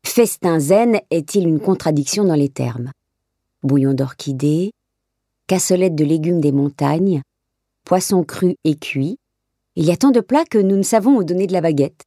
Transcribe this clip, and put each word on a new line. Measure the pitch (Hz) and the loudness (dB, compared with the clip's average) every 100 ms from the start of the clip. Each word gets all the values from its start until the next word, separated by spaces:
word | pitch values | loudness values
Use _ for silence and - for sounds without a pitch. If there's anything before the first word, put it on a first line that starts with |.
| - | -2
Festin | - 220 - 180 165 | 0 0 0 0 0
zen | 143 196 240 214 _ | 2 2 4 0 _
est-il | 170 151 202 170 | -4 -2 0 0
une | 156 | 0
contradiction | - 185 165 151 143 202 196 | 0 -2 0 -2 -2 -2 0
dans | 156 | 2
les | 139 | 0
termes ? | 135 123 117 123 - _ _ _ _ _ _ | -2 -6 -6 -12 -14 _ _ _ _ _ _
Bouillon | 135 139 135 | -2 0 2
d'orchidée, | 131 135 - - 135 147 156 190 _ _ _ _ _ _ _ - | 0 -4 -6 -8 -4 -2 -2 -4 _ _ _ _ _ _ _ -4
cassolette | 185 - 180 185 156 | -2 0 0 0 0
de | 151 | 0
légumes | 160 160 175 | 0 0 0
des | 147 | 2
montagnes, | 139 143 143 139 160 196 156 - _ _ _ _ _ | 0 -2 -2 -2 0 0 0 -4 _ _ _ _ _
poisson | - 185 - 190 | -2 -2 2 -2
cru | 160 - 180 - | -2 -2 -2 0
et | 160 147 | -4 -4
cuit. | - 139 143 254 _ _ _ _ _ - | -6 -6 -6 -8 _ _ _ _ _ -2
Il | 160 | -2
y | |
a | 175 | 2
tant | 277 | 2
de | 240 | 2
plats | - 285 - | 2 -2 0
que | 220 | 0
nous | 190 196 | 2 0
ne | |
savons | 190 226 220 269 | 2 2 4 2
où | |
donner | 170 180 190 | 2 -2 -2
de | |
la | 185 | 0
baguette. | 165 147 143 _ | 0 0 -2 _